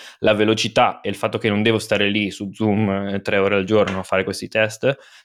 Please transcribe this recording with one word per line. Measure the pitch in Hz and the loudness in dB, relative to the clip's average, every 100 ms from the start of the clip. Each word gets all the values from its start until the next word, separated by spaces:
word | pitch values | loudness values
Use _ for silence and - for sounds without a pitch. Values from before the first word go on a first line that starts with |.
| - - | -20 -2
la | 110 | 0
velocità | 107 107 110 110 - 113 - | 2 2 2 0 2 2 0
e | 101 | -8
il | 98 | -6
fatto | 110 110 | -4 -2
che | 110 | -2
non | 104 | 0
devo | 110 110 | 2 2
stare | - 104 101 | 0 0 0
lì | 107 101 | 0 -2
su | - 101 | -6 -10
Zoom, | - 107 101 104 | -2 0 2 2
eh, | 98 101 98 | 0 -2 -6
tre | 98 104 | -2 0
ore | 98 101 | 2 0
al | |
giorno | 95 107 95 95 | 2 2 2 -2
a | |
fare | - 95 95 | -2 -2 -2
questi | 98 90 | -6 -4
test | 110 110 - 127 139 - - | 0 0 0 -2 -2 -10 -20